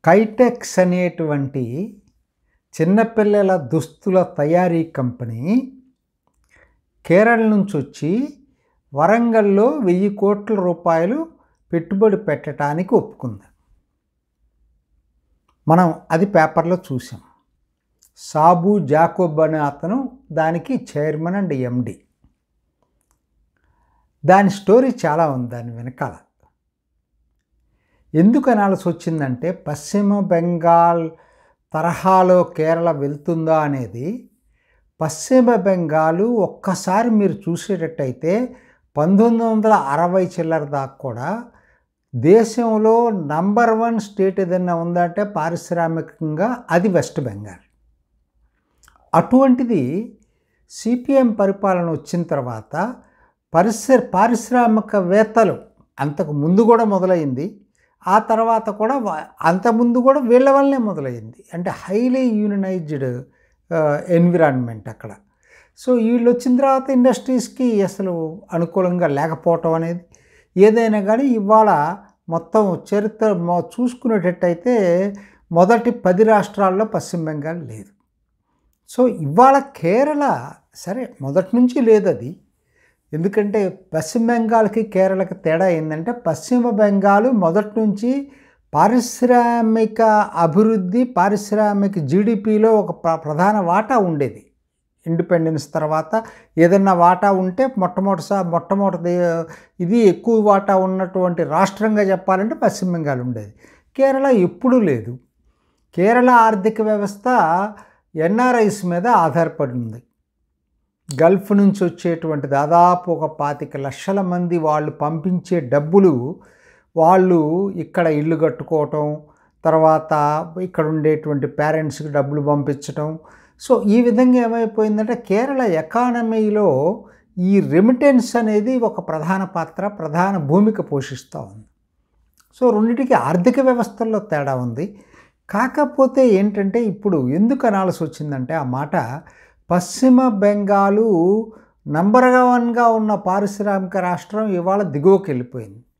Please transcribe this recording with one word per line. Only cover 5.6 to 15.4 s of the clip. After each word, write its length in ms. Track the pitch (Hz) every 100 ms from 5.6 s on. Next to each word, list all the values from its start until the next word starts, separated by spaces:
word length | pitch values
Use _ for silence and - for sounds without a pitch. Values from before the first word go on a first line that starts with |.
| - - _ _ _ _ _ _ _ _ _ _ _ _ -
కేరళ 340 | 170 220 233
నుంచి 380 | 220 208 196 151
వచ్చి 560 | 131 - 147 208 294 - _ _ _ _ _
వరంగల్లో 760 | 139 165 226 233 220 202 196 233
వెయ్యి 480 | 302 190 180 202 202
కోట్ల 400 | 202 202 202 208
రూపాయలు 720 | 180 170 170 165 175 285 330 _ _ _ _
పెట్టుబడి 440 | 170 165 196 220 190
పెట్టడానికి 760 | - 143 - 139 143 156 185 214
ఒప్పుకుంది. 460 | 120 - 123 101 _ _ _ _ _ _ _ _ _ _ _ _ _ _ _ _ _ _ _ _